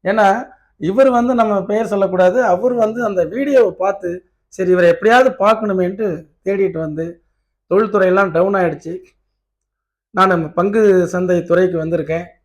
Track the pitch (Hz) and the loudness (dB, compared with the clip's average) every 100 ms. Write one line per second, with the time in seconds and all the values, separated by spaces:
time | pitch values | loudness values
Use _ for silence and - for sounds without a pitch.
0 | 180 220 196 220 277 _ _ _ 151 214 | -2 2 2 2 -4 _ _ _ -4 2
1 | 269 240 240 247 220 202 196 208 226 202 | 4 4 0 0 0 -2 -2 -4 -2 -2
2 | 190 185 185 233 233 180 247 240 214 226 | -2 2 2 2 0 0 0 0 -2 -2
3 | 226 185 160 220 277 269 208 180 190 196 | -4 -2 -4 -4 0 2 2 0 -4 -4
4 | 180 180 _ _ _ - 180 180 175 170 | -8 -10 _ _ _ -6 -2 2 2 2
5 | 214 240 262 - 196 220 214 185 180 196 | 4 4 4 2 0 0 -2 -2 -2 -4
6 | 214 160 - _ 190 196 190 160 156 151 | -6 -6 -12 _ -6 -2 -2 -2 -8 -6
7 | 165 170 _ _ _ _ _ 190 214 202 | -10 -12 _ _ _ _ _ -2 0 0
8 | 185 185 196 160 190 196 170 147 160 185 | 2 2 0 0 0 0 -2 -4 -12 -14
9 | - _ _ _ _ _ _ _ _ _ | -16 _ _ _ _ _ _ _ _ _
10 | _ - 190 175 156 - 190 220 208 185 | _ 0 2 2 -2 -2 0 2 4 4
11 | 175 180 185 180 175 175 185 170 160 170 | 2 -2 0 -2 2 0 2 -2 -4 -4
12 | 151 165 175 _ | -4 -6 -8 _